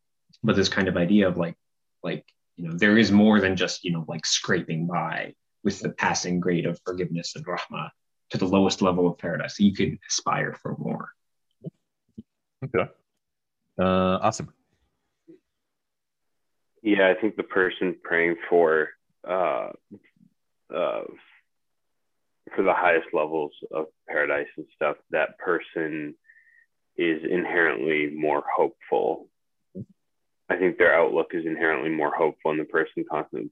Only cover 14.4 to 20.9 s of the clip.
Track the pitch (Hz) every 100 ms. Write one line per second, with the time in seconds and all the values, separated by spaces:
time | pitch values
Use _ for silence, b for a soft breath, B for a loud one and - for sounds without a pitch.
14.4 | 76 _ _ _ _ _ _ _ - 359
15.4 | _ _ _ _ _ _ _ _ _ _
16.4 | _ _ _ _ 107 101 95 92 110 -
17.4 | 87 98 92 - 92 82 - 85 85 85
18.4 | - 87 82 78 78 - _ _ - 92
19.4 | 85 64 50 - _ - _ _ _ _
20.4 | _ _ - 71 76